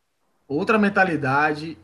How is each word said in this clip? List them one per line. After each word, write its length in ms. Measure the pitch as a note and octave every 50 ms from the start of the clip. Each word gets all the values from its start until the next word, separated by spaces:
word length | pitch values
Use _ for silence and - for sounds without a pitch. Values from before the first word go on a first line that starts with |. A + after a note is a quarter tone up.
| _ _ _ _ _ _ _ _ _
Outra 320 | - C#3 D3+ G3 A3+ A3+ G#3+
mentalidade. 1000 | G#3 G3 G3+ G3+ F#3+ F3+ E3 C#3+ C3+ - C3+ C#3+ D3+ D#3 D3+ D3 D3+ E3 D#3 -